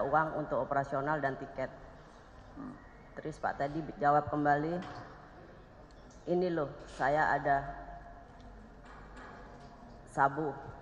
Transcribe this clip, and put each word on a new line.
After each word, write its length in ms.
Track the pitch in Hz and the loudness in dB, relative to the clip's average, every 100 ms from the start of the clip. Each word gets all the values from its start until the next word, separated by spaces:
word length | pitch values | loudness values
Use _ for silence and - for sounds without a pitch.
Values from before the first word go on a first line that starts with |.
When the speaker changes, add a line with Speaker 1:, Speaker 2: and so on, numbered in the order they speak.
Speaker 1:
uang 400 | 135 151 156 151 | 6 4 4 0
untuk 160 | 147 131 | 0 0
operasional 600 | 131 139 135 143 143 156 | 2 2 2 0 2 2
dan 160 | 139 131 | 0 -2
tiket." 320 | 135 - 127 - - - - - - - - | -6 -6 -6 -6 -16 -16 -18 -20 -20 -18 -16
Speaker 2:
Hmm. 220 | - - - - - - - | -12 -12 -12 -16 -20 -16 -10
Speaker 1:
Terus 240 | 156 151 | -8 -4
Pak 160 | 101 - | -2 0
Teddy 240 | 143 151 151 - | -2 -2 -4 2
jawab 320 | 143 147 147 | 6 6 6
kembali, 480 | 151 147 147 156 175 190 - - - - - - - - - - - - - - | 2 4 4 4 -2 -4 -10 -12 -16 -18 -18 -18 -18 -20 -20 -20 -20 -20 -8 0
"Ini 200 | 180 180 | 2 4
loh, 160 | 165 139 - - - | 2 0 -4 -10 0
saya 320 | 131 151 143 | 4 6 6
ada 240 | 143 143 139 139 - - - - - - - - - - - - - - - - - - - - - - - - | 4 4 4 2 -8 -10 -12 -14 -16 -18 -18 -16 -16 -18 -18 -16 -16 -14 -14 -14 -14 -14 -16 -16 -16 -16 -16 -4
sabu 400 | - 139 143 151 131 - - | 4 4 4 -2 -2 -8 -12